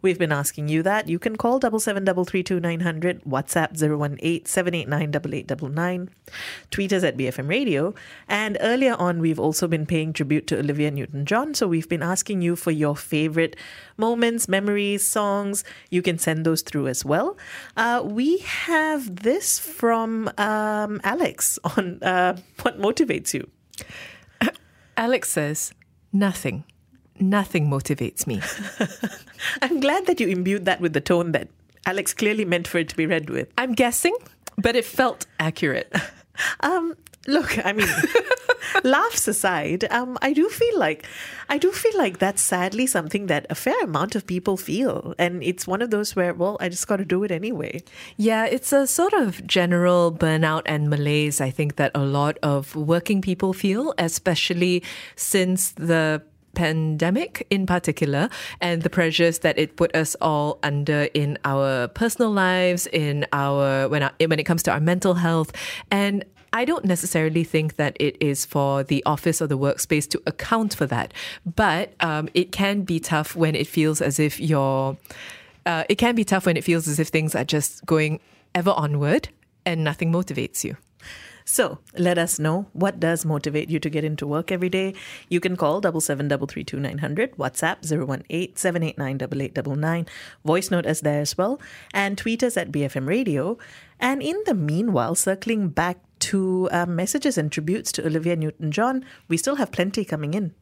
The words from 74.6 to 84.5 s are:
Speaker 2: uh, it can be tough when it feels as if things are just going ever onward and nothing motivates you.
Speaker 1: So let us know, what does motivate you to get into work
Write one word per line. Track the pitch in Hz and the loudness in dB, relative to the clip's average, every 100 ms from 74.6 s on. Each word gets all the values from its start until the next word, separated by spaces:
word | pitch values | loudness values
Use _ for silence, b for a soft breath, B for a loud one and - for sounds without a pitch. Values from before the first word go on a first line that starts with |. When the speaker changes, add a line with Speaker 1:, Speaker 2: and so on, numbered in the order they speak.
| 135 135 135 139 B B B B B B 180 | 2 0 -2 -6 B B B B B B -2
Speaker 2:
uh, | 165 - | -2 0
it | 208 | 2
can | 240 233 | 4 2
be | |
tough | 208 190 185 | 2 4 4
when | 165 | 2
it | |
feels | - 170 160 | 2 2 2
as | 147 | 0
if | 156 | 2
things | 160 156 113 | 2 0 -2
are | 135 | 0
just | 151 - - - | 0 0 -6 2
going | 156 156 156 b b b 180 | 2 2 -2 b b b 0
ever | 175 | 2
onward | - 147 147 143 247 - _ _ _ | 2 0 2 2 2 0 _ _ _
and | - 165 | -4 0
nothing | 151 151 165 | 0 0 0
motivates | 170 185 127 - - | 0 0 -4 -4 -6
you. | - - _ _ B B B B - | -8 -10 _ _ B B B B -2
Speaker 1:
So | - 214 - - - | 2 2 -2 -12 0
let | 180 175 | 2 2
us | 170 - | 0 0
know, | 156 175 202 | 0 0 -4
what | - 196 190 | -2 -2 2
does | 165 165 | 0 0
motivate | 160 147 151 151 156 | 0 -2 -2 -4 -2
you | 160 | -2
to | 156 | -2
get | 151 | -2
into | 156 151 147 | -2 -4 -2
work | 151 170 | -4 -2